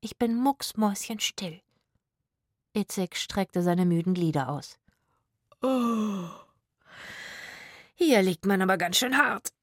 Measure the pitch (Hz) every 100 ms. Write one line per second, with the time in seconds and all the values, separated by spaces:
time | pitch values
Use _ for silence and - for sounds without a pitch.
0 | 214 - 240 233 262 277 - - 214 196
1 | - 220 - - 190 160 _ _ _ _
2 | _ _ _ _ _ _ _ - 196 -
3 | 185 - - - 190 - 175 175 180 170
4 | 170 180 170 151 131 143 139 - _ _
5 | _ _ _ _ _ _ 254 262 240 226
6 | 214 196 175 156 - _ _ _ _ -
7 | - - - - - - - - - _
8 | 339 240 190 175 196 196 190 190 175 180
9 | 254 269 277 226 - _